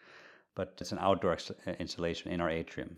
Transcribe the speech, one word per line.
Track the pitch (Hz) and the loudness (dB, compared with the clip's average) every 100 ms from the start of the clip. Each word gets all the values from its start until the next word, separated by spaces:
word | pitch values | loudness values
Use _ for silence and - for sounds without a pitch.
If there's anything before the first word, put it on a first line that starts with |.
| - - - - _ - | -20 -20 -20 -20 _ -6
But | 92 - | -6 -6
it's | 90 | -6
an | 90 | 2
outdoor | 92 90 95 | 4 6 4
ex-, | 82 - | 2 -2
uh, | - 92 - | -8 -6 -4
installation | 87 - 85 82 - | -4 -2 0 0 -2
in | 87 | 0
our | 85 | 2
atrium. | 82 85 - 67 | 0 -2 -6 -8